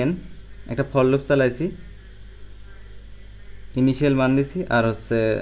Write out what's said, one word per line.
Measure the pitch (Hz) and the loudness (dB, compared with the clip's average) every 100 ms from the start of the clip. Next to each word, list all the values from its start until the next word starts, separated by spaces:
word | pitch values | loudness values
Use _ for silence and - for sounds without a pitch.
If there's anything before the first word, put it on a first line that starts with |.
এন, | 131 180 - - - - - | 4 0 -6 -12 -14 -12 -6
একটা | 120 139 | -2 0
for | 139 131 | 4 6
লুপ | 135 139 | 4 4
চালাইছি, | 139 127 120 170 - - - - - - - - - - - - - - - - - - - - 127 | 4 4 2 -4 -4 -12 -16 -18 -18 -16 -16 -14 -14 -16 -16 -14 -14 -14 -14 -14 -16 -14 -14 -6 2
ইনিশিয়াল | 131 131 143 | 2 4 4
মান | 135 131 135 | 4 4 4
দিছি, | 139 180 175 117 | 2 -2 0 2
আর | 113 | 2
হচ্ছে | 107 - 113 110 107 | 0 0 2 2 0